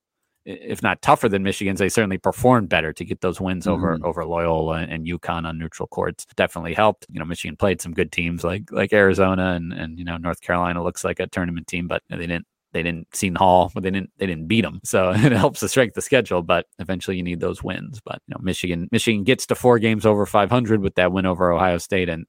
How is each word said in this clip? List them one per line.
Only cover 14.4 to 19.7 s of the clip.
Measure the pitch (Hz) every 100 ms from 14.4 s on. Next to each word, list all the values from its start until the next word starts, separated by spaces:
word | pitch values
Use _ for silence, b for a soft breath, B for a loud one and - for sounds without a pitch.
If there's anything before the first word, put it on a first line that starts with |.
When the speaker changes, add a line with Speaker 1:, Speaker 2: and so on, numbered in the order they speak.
| 80
Speaker 1:
beat | 113 85
'em. | 92
So | - 104 92
<laughs> | 107
it | 139
helps | 107 143 -
the | 104
strength | 135 117 -
of |
schedule, | - 131 107 90
but | 85 87 - -
eventually | 92 92 - 92
you |
need | 90 85
those | 92 92
wins. | 98 90 - 110
But, | - - -
you |
know, | -
Michigan, | 92 87 90 85 87
Michigan | 117 - 104
gets | 101 127 -
to | -
four | 123